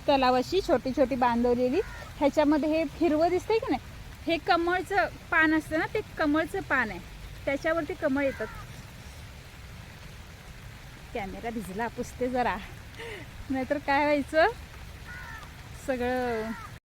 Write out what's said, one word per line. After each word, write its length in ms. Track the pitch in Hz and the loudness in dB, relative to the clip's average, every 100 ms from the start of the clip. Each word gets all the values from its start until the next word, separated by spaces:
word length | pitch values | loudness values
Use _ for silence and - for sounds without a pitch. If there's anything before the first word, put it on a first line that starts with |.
| - | 4
तलावाशी 520 | 277 254 254 254 370 | 6 6 4 4 0
छोटी 300 | 349 262 262 | 4 2 2
छोटी 240 | 254 247 262 | 2 2 4
बांधवलेली. 640 | 240 233 240 247 254 320 - - - - | 4 4 4 4 4 2 -2 -8 -10 2
ह्याच्यामध्ये 500 | 285 311 294 302 302 | 4 6 6 6 4
हे 140 | 320 285 | 2 0
हिरवं 360 | - 330 302 349 | 2 4 4 4
दिसतंय 300 | 359 - 453 | 2 2 0
की 120 | 494 | 2
नाही, 120 | 269 - - - - 311 | -2 -4 -14 -14 -8 -2
हे 100 | 330 392 | 0 4
कमळचं 600 | 349 339 359 302 392 320 - - | 4 4 0 2 2 0 -2 2
पान 240 | 330 311 | 4 6
असतं 240 | 311 - 311 | 4 2 -2
ना, 80 | 415 | 0
ते 60 | 427 - - | -2 -4 0
कमळचं 420 | 311 302 330 392 | 2 2 2 -4
पान 300 | - 277 214 | 0 0 0
आहे, 80 | 180 - - - - | -4 -10 -14 -12 -6
त्याच्यावरती 500 | 285 277 320 330 294 | -2 0 2 0 -2
कमळ 300 | 359 302 269 | -2 0 2
येतात. 220 | 277 247 220 - - - - - - - - - - - - - - - - - - - - - - - - - - | 2 0 -8 -8 -12 -14 -14 -16 -16 -14 -14 -16 -16 -16 -16 -14 -16 -16 -16 -14 -16 -16 -16 -14 -14 -14 -16 -16 -10
कॅमेरा 360 | 233 190 190 226 | -8 -8 -8 -6
भिजला, 380 | 233 180 190 233 | -6 -6 -4 -4
पुसते 400 | - 233 - 254 | -4 -8 -2 0
जरा, 280 | 247 226 190 - - - - 466 403 285 - - | 2 0 -2 -8 -14 -14 -12 -10 -10 -12 -12 -4
नाहीतर 280 | 262 254 294 | -2 0 -2
काय 240 | 285 277 | 2 4
व्हायचं 440 | 294 294 262 311 359 494 - - - - - - - - - - - - - | 4 2 2 4 4 2 -12 -14 -14 -14 -14 -12 -12 -12 -14 -16 -14 -10 -4
सगळं. 640 | 254 247 254 247 226 220 214 - - _ | -2 0 0 0 -2 -4 -8 -10 -14 _